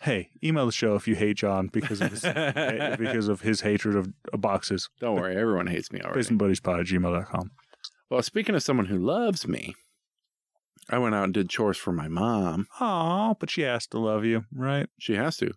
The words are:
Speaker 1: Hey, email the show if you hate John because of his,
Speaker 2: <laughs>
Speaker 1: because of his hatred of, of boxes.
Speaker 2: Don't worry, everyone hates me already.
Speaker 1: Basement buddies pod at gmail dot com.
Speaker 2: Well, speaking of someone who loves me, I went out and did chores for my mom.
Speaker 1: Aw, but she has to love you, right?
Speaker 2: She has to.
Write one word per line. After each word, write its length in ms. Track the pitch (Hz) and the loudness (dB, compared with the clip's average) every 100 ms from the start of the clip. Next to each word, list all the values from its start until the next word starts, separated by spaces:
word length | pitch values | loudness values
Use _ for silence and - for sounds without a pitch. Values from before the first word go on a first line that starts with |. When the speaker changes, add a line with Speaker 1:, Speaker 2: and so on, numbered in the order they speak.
Speaker 1:
Hey, 280 | - 107 87 - | -2 -2 -2 -4
email 240 | 156 160 123 | 0 2 2
the 40 | |
show 220 | - 113 | 2 2
if 140 | 101 - | 2 2
you 80 | 107 | 2
hate 220 | 107 104 | 2 2
John 320 | 104 95 95 | 0 0 0
because 320 | 110 - 104 | -2 -2 -2
of 100 | - | -2
his, 100 | 107 | -2
Speaker 2:
<laughs> 800 | 175 156 151 139 143 113 143 131 | -2 0 0 0 -2 -2 -2 -2
Speaker 1:
because 280 | 113 113 104 | -2 0 0
of 140 | 98 | 0
his 200 | 110 107 | 0 0
hatred 340 | 107 104 110 101 | 2 2 2 0
of, 180 | 95 - - | 0 -6 -8
of 100 | 110 | -2
boxes. 480 | 104 98 - 95 - _ | 0 0 0 -4 -6 _
Speaker 2:
Don't 160 | 120 98 | -2 0
worry, 200 | 92 92 | 0 0
everyone 300 | 113 95 90 | 2 2 0
hates 260 | 82 - | -2 -4
me 100 | 101 | -8
already. 180 | 90 135 | -4 -2
Speaker 1:
Basement 180 | 113 113 | 2 4
buddies 220 | 101 92 | 4 2
pod 220 | - 87 | 2 0
at 40 | 87 | 2
gmail 160 | 92 87 | 2 2
dot 180 | 87 95 | 0 -2
com. 200 | 90 95 - _ _ - - - | -4 -6 -12 _ _ -20 -20 -4
Speaker 2:
Well, 100 | 127 | -2
speaking 320 | - 214 220 | 0 -2 0
of 80 | 190 | 0
someone 240 | - 131 95 | 2 2 2
who 140 | 98 | 0
loves 480 | 95 185 233 185 - | 0 0 0 -2 -4
me, 260 | 85 - - _ _ _ _ _ _ _ _ _ _ - | -6 -6 -14 _ _ _ _ _ _ _ _ _ _ -4
I 120 | 123 | 0
went 160 | 120 104 | 2 2
out 80 | |
and 100 | 98 | 2
did 160 | 98 92 | 0 0
chores 300 | - 107 92 | 0 0 0
for 120 | - | -2
my 160 | 87 78 | -4 -2
mom. 600 | 85 110 110 92 82 101 - | 0 2 2 0 -2 -4 -4
Speaker 1:
Aw, 540 | 247 185 165 180 214 214 | -2 0 0 0 0 -2
but 100 | 160 | -4
she 120 | - | -2
has 240 | 143 120 - | -2 -2 -4
to 100 | 117 | -2
love 240 | 110 107 | 0 2
you, 220 | 110 113 110 | 2 0 -2
right? 340 | 135 131 139 - _ | -4 -2 0 -2 _
Speaker 2:
She 160 | - 104 | -2 0
has 200 | 143 160 | 0 -2
to. 100 | - | -4